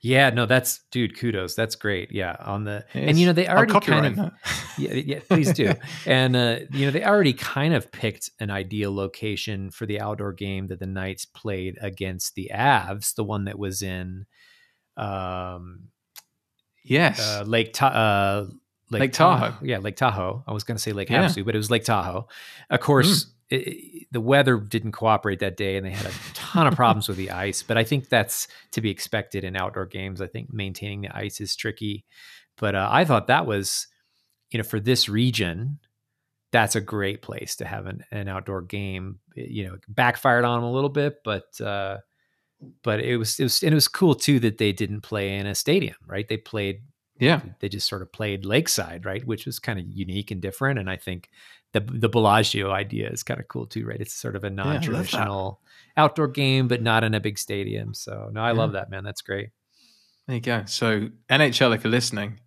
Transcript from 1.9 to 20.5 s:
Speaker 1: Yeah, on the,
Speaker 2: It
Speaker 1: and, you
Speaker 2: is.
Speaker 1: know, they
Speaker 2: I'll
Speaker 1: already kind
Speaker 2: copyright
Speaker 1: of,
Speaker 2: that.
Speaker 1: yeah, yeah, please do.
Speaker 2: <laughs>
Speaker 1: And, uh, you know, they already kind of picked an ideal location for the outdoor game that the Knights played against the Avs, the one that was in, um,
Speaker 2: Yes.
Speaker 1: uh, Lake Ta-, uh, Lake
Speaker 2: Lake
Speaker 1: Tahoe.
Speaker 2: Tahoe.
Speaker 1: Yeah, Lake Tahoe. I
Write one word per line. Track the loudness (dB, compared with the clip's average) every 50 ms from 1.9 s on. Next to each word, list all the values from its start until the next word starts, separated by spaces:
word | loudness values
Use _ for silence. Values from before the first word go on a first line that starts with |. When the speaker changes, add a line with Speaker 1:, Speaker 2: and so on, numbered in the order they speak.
| -2 -2 -4 -6
Speaker 1:
Yeah, | -4 -4 -4 -4 -6 -8
on | -8 -6 -6 -4 -4
the, | -6 -6 -8 -10 _ -8
Speaker 2:
It | -4 2 4
Speaker 1:
and, | 6 6
you | 8
Speaker 2:
is. |
Speaker 1:
know, | 6 6
they | 4 2 4
Speaker 2:
I'll | 4 4
Speaker 1:
already | 4 6 4
kind | 4 4
Speaker 2:
copyright | 6 4 4 4 4 2
Speaker 1:
of, |
Speaker 2:
that. | 0 -2 -2 -4 _ -8 -6 -6 -6 -6 -10 -6 -6
Speaker 1:
yeah, | -4 -4 -2
yeah, | -4 -4 -4 -6 -6 0 _
please | 4 4 6 4 4
do. | 4 4 2 2 0 -2 -12
Speaker 2:
<laughs> | -14 -10 0
Speaker 1:
And, | 2 4 4 6 4 4
uh, | 4 4 2 0 -2 -4 -6
you | -4 0 0
know, | 2 0
they | 2 2
already | 4 4 6 6 4 2
kind | 0 -4 -6 -2 0 2 2 2
of | 2 0 -2 -10
picked | -4 -4 -4 -4 -4 -10 -14 _ _
an | -6 -4
ideal | -4 -4 -6 -4 -2 -2 -2 0 0
location | -2 -2 -4 -4 -6 -6 -6 -4 -4 -6 -6 -6 -6 -8 -10
for | -10 -10 -8
the | -6 -6 -4
outdoor | -4 -6 -6 -6 -6 -8 -6
game | -6 -6 -6 -6 -6 -6 -8
that | -8 -8
the | -8
Knights | -8 -6 -6 -6 -6 -8 -8 -12
played | _ _ -12 _ -6 -6 -4 -6 -6 -8 -8 -10
against | -10 -8 -6 -6 -6 -6 -6 -8 -8 -8
the | -10 -10 -8 -4
Avs, | 0 2 4 4 4 2 -2 -8 -6 -6 -6 -4
the | -4 -4
one | -4 -2 -4 -4
that | -4 -6 -6
was | -6 -6 -6 -6 -6
in, | -6 -6 -6 -8 -8 -10 -12 -14 _ _ _ _ _ _ _ _ _ _ _ _ _ _
um, | -10 -8 -6 -4 -4 -6 -6 -6 -6 -6 -8 -10 -12 -14 -16 -18 -20 -20 -20 _ _ _ _ _ -20 _ _ _ _ _ _ _ _ _ _ _ _ _
Speaker 2:
Yes. | 0 2 4 4 4 2 0
Speaker 1:
uh, | -4 -4 -4 -4 -2
Lake | 0 2 2 2 0 0
Ta-, | 2 2 4
uh, | 4 4 4 4 4 4 2 2 0 -2 -4 -6 -12 -18 _ _ _ _ _ _
Lake | 0 0
Speaker 2:
Lake | 0 2 4
Speaker 1:
Tahoe. | 6 6 6 6 6 2 0
Speaker 2:
Tahoe. | -2 -4 -4
Speaker 1:
Yeah, | -4 -4 -2
Lake | -2 -6 -4
Tahoe. | 0 0 0 0 0 -2 -4 -4 -6 -8
I | -8